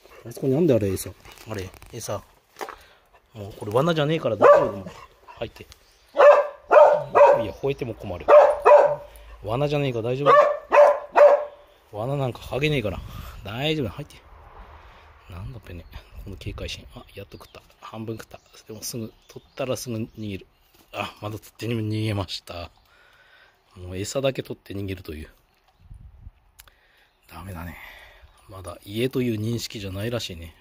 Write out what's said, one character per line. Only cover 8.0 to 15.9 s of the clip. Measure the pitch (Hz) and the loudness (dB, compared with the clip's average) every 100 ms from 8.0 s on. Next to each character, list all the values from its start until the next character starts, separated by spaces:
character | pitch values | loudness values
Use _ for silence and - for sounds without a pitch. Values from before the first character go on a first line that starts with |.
| 107 87 | -10 -4
る。 | - 587 - - 440 587 - - - - - - | 6 8 8 6 8 8 8 0 -10 -20 -20 -14
罠 | 101 120 147 | -6 -2 -2
じ | 147 | -2
ゃ | |
ね | 143 | -2
え | |
か | 117 | -2
ら | 113 | -4
大 | 127 | 0
丈 | 143 | 4
夫。 | 554 - - - 554 587 - - - 587 571 - - - _ _ 104 | 6 6 0 0 6 6 4 0 6 6 6 0 -14 -20 _ _ -8
罠 | 117 143 | -6 -4
な | 135 | -4
ん | |
か | - - | -6 -8
か | 120 | -4
け | 151 | -2
ね | 147 | -2
え | |
か | 104 | -2
ら。 | - - - - - | -6 -10 -14 -16 -16
大 | - 113 151 156 | -12 -6 -4 -2
丈 | |
夫 | 113 | -4
だ、 | |
入 | - 147 | -8 -16
っ | |
て。 | - - - - - - - - - - - - | -20 -20 -20 -20 -20 -20 -20 -20 -20 -20 -20 -20
な | 87 | -16
ん | 113 | -14
だ | 127 | -16
っ | - | -16
ぺ | |
ね。 | 87 - | -18 -18